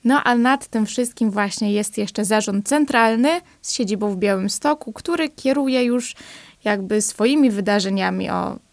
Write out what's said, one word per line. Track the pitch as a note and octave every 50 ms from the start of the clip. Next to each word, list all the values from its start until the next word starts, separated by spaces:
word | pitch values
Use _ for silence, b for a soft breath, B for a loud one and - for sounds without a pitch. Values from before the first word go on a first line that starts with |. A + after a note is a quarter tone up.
| _
no, | A#3 C4+ C#4+ -
a | - A#3+
nad | A#3+ A#3 B3+ C4+ C4+ -
tym | - - A3+ G#3+
wszystkim | - - - B3 A#3+ - - A#3 A3
właśnie | G3 G#3 G3+ G3+ G3 - A3 G#3 G#3
jest | G#3 G#3 - -
jeszcze | - G3+ F#3 - - G#3
zarząd | F3+ A3 G#3+ G#3+ - G3 G3 G3+
centralny | - C#4 D4+ D4+ C#4 - A#3 A3+ A3+ A3+ A3+ B3 D4 E4 F4 b b b b
z | - - -
siedzibą | - A#3+ F#3+ G#3+ F#3+ G#3 G#3
w | G3
Białymstoku, | F3+ G#3 G3+ G3 F#3+ F#3+ G3+ - - - D4 D4+ D4+ - A#3 G#3+
który | - - - E4+ E4+ D#4+ D4
kieruje | _ - - C4 C4+ C#4+ C#4 C4 B3+ B3+ B3
już | A#3+ A#3+ B3 A#3+ - - B B B B B B B B B _
jakby | G#3+ G#3 G3 F#3+ F#3+ G#3+ G#3+
swoimi | G#3 - - - G#3 A#3+ C#4+ D4+ C#4 B3+
wydarzeniami | G#3 G3+ G3 G#3 G3+ G#3 F#3 G3 G3 G3 F#3 F#3 F#3 F#3 F#3+ F3+
o | F#3 F3+ F3+ - - - _ _